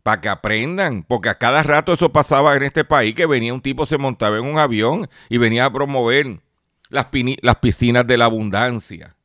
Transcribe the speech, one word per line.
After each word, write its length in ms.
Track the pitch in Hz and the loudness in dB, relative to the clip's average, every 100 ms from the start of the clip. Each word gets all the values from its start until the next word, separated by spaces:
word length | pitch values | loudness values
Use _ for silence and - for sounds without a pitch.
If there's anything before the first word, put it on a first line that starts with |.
Pa' 180 | 107 107 | -2 -2
que 80 | 107 | -2
aprendan, 760 | 98 104 110 131 185 180 110 | -4 -4 -2 -4 -2 -4 -4
porque 260 | - 123 113 | -4 -2 -2
a 80 | - | 0
cada 260 | 120 143 | 0 2
rato 300 | 147 147 185 | 2 0 0
eso 180 | 165 170 | 0 2
pasaba 440 | 151 139 139 147 143 | 2 2 2 4 2
en 80 | |
este 200 | 139 160 | 0 -2
país: 320 | 147 147 110 110 | 0 0 0 0
que 100 | 165 | 0
venía 280 | 135 117 | 0 -2
un 80 | 127 | -6
tipo, 240 | 135 135 151 | -6 -6 -4
se 120 | 151 | -2
montaba 400 | 139 120 107 107 | -4 -2 -2 -2
en 60 | |
un 160 | 127 156 | -2 0
avión 500 | 147 110 113 175 175 - - | 0 2 0 0 -6 -14 -4
y 80 | 120 | 0
venía 260 | 113 117 | 2 2
a 80 | 131 | 0
promover 720 | 127 143 135 117 135 135 90 _ _ _ _ _ | 0 -2 0 2 0 -2 -10 _ _ _ _ _
las 160 | 139 127 | -6 -4
pini-, 320 | 135 120 - | -2 -2 0
las 140 | 123 110 | 2 2
piscinas 480 | 123 - 120 120 120 | 0 0 2 2 2
de 120 | 123 | 4
la 80 | 117 | 2
abundancia. 880 | 110 107 98 123 120 - 85 73 _ | 0 -4 -2 -2 -4 -12 -20 -20 _